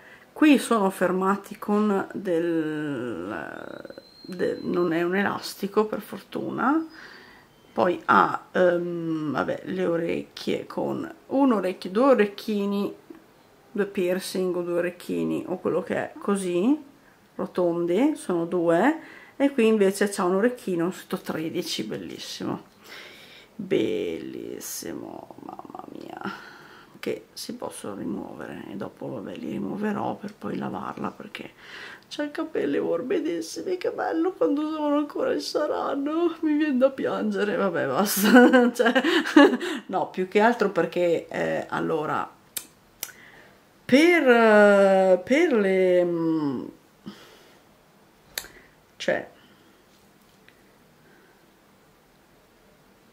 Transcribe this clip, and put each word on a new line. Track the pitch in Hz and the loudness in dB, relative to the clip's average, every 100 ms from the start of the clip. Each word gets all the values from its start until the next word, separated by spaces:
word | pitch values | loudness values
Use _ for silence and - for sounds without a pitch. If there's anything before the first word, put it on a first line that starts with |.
| - - - | -20 -20 -20
Qui | - 302 269 | 2 6 6
sono | - 226 190 | 4 0 0
fermati | 190 180 185 190 202 - - | 0 0 0 0 -2 -6 -10
con | - 208 214 196 - | -2 0 2 0 -2
del, | - 196 165 170 165 156 151 151 135 120 92 90 95 50 50 50 - - - - - | -6 -2 0 0 0 -2 -4 -4 -4 -6 -6 -8 -8 -10 -12 -14 -14 -16 -18 -20 -20
de-, | - 180 185 - | -14 -4 -4 -2
non | - 180 175 | -2 0 0
è | 165 | 0
un | 175 | 0
elastico | 190 202 - - - 196 208 | 0 -2 -4 -8 -8 -2 0
per | 214 214 | 0 -2
fortuna. | 202 196 - - - 135 240 311 320 - - - - - - _ _ | -10 -14 -12 -8 -6 -2 0 0 -2 -10 -20 -20 -20 -20 -20 _ _
Poi | - - 175 - | 0 0 2 2
ha, | 202 160 - - | 4 4 0 -4
ehm, | 202 180 175 175 170 165 160 156 | 2 4 4 -2 -4 -4 -2 -2
vabbè, | 127 - - - | -2 -2 -4 -6
le | 185 185 | -4 -2
orecchie | 170 170 175 139 - - - - | -2 -2 -4 -8 -10 -4 -4 -6
con | - - 135 - - - | -6 -4 -4 -8 -14 -4
un | 262 277 | 2 4
orecchio, | 220 185 185 190 | 2 0 -6 -4
due | 190 269 | 2 4
orecchini, | 247 208 202 - 208 202 202 202 - - - _ _ _ _ _ | 6 4 -2 -6 -4 -2 -2 -4 -6 -18 -20 _ _ _ _ _
due | 208 196 | -6 -4
piercing | 202 180 185 - 196 185 175 | -2 -2 -2 -4 -4 -2 -2
o | |
due | 175 175 | -2 -2
orecchini | 175 175 - 175 165 160 - | -2 -6 -6 -4 -2 -4 -4
o | 185 | -4
quello | - 160 | -2 -2
che | 180 - | -2 -4
è, | 117 - | -4 -6
così, | - 196 185 175 214 302 - - _ _ _ - | -2 -2 0 0 2 2 -2 -20 _ _ _ -10
rotondi, | 190 - 175 170 170 180 285 311 | -6 0 0 0 0 2 2 0
sono | - 175 170 | -2 -2 0
due, | 180 170 165 240 320 - - - - | 0 4 4 4 2 -4 -20 -16 0
e | 277 | 0
qui | 277 220 | 4 4
invece | 220 196 202 202 | 6 4 2 0
c'ha | 202 | 0
un | 185 190 | 0 2
orecchino | 233 247 - 175 170 | 2 0 -4 -2 -2
scritto | 185 - 190 | -4 -8 -8
tredici, | - 151 160 156 - - | -6 -6 -6 -6 -6 -6
bellissimo, | - - 85 - - - - - - _ - - - - - - - - | -6 -8 -10 -12 -14 -10 -6 -6 -10 _ -20 -20 -20 -20 -20 -20 -20 -14
bellissimo, | 185 - 110 95 90 80 65 64 58 60 - - - 71 57 50 - - | -2 0 0 -2 -4 -6 -10 -12 -12 -12 -12 -12 -10 -12 -12 -14 -16 -18
mamma | - - - - - | -16 -16 -16 -16 -16
mia, | - 50 - - - - - - - - - | -16 -16 -12 -12 -12 -16 -20 -20 -20 -20 -12
che | - - - | -10 -10 -12
si | - - 233 | -14 -14 -12
possono | - - - 98 | -12 -12 -12 -10
rimuovere, | - - 85 - 65 - - | -8 -8 -10 -12 -12 -12 -12
e | - | -12
dopo, | 117 - 139 | -12 -12 -12
vabbè, | 131 95 | -10 -10
li | 90 - | -10 -8
rimuoverò | - 202 202 208 202 - | -6 -6 -6 -4 -4 -6
per | 208 202 | -6 -12
poi | - 208 - | -12 -8 -6
lavarla, | - - 62 - 90 | -6 -8 -8 -8 -10
perché | - - - - - - - - - - - | -10 -14 -14 -16 -18 -20 -18 -18 -20 -14 -8
C'ha | |
i | 294 | -6
capelli | 294 311 - - - | -6 -6 -4 -2 -2
morbidissimi, | - 170 254 - 302 170 - - - 359 | -2 -2 -2 -4 -2 -4 -6 -8 -6 -4
che | - | -4
bello | - - 330 339 | -4 -2 0 -2
quando | 370 330 294 | 0 0 0
usavano | 302 311 294 294 | -2 -4 0 0
ancora | 294 - 277 | -2 -2 -2
il | - | -2
Saran, | 294 339 302 87 - 285 277 320 339 330 | -4 -4 -2 -2 -4 -4 -4 0 -2 -2
mi | 311 294 | -2 0
viene | 302 254 | 0 2
da | 262 | 2
piangere, | 269 - 190 214 196 208 175 | 2 -4 -2 -2 -2 -2 0
vabbè | 196 165 131 | 0 0 0
basta, | 131 202 - 202 247 247 254 240 | 0 0 2 6 8 10 8 4
<laughs> | |
cioè, | 240 233 254 277 359 - - - - 370 294 - | 2 2 2 2 2 4 6 6 6 -4 -8 -6
no, | 190 151 | -4 -4
più | - 185 | -4 -2
che | 208 | 4
altro | 220 240 196 | 4 4 0
perché, | 180 165 180 175 165 - | 0 -2 0 2 2 -2
eh, | - 160 156 - | -4 -4 -4 -4
allora, | 156 170 160 151 131 - - _ - - _ _ _ - - - - - _ _ _ | -4 -2 -2 -2 -4 -6 -12 _ -16 -16 _ _ _ -18 -16 -20 -20 -20 _ _ _
per, | - 262 330 349 269 | 2 6 8 6 6
eh, | 233 226 214 208 202 196 190 190 180 | 6 8 8 8 8 6 6 6 4
per | 180 277 349 | 4 4 4
le, | 240 196 190 185 180 | 4 4 4 4 4
mm, | 175 170 165 160 147 123 - - _ _ - - - - - _ _ _ _ _ _ _ _ - - - - _ _ - | 4 2 0 0 0 -4 -8 -14 _ _ -20 -20 -20 -20 -20 _ _ _ _ _ _ _ _ -14 -14 -16 -20 _ _ -8
cioè, | - - - - _ _ _ _ _ _ _ _ _ _ _ _ _ _ _ _ _ _ _ _ _ _ _ _ _ _ _ _ _ _ _ _ _ _ _ _ _ | -4 -4 -6 -16 _ _ _ _ _ _ _ _ _ _ _ _ _ _ _ _ _ _ _ _ _ _ _ _ _ _ _ _ _ _ _ _ _ _ _ _ _